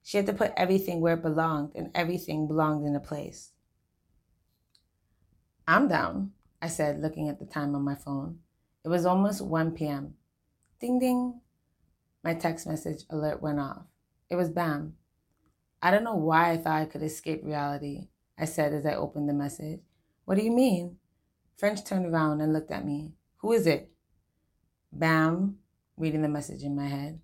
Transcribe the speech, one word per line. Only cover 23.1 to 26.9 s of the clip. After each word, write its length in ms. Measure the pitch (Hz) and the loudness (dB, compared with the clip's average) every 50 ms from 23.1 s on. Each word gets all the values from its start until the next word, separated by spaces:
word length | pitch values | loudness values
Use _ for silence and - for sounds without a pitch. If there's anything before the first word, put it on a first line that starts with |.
| - _ _ _ _ | -16 _ _ _ _
"Who 140 | _ - 214 | _ 0 2
is 160 | 233 220 160 | 2 4 6
it?" 260 | 165 143 - - - _ _ _ _ _ _ _ _ _ _ _ _ _ _ _ _ _ _ _ _ | 4 2 2 -2 -12 _ _ _ _ _ _ _ _ _ _ _ _ _ _ _ _ _ _ _ _
"Bam," 680 | 156 143 160 160 160 160 160 160 170 180 190 202 202 - _ _ _ _ _ _ _ | -4 0 2 4 4 4 4 4 2 2 0 -2 -2 -6 _ _ _ _ _ _ _
reading 240 | - 160 160 156 156 | -4 -2 0 0 2
the 80 | 156 151 | 0 0
message 340 | 147 147 143 - - - 139 | 0 -2 -6 -8 -10 -8 -6
in 120 | 143 143 | -4 -4
my 120 | 143 143 | -4 -4
head. 340 | 139 | -4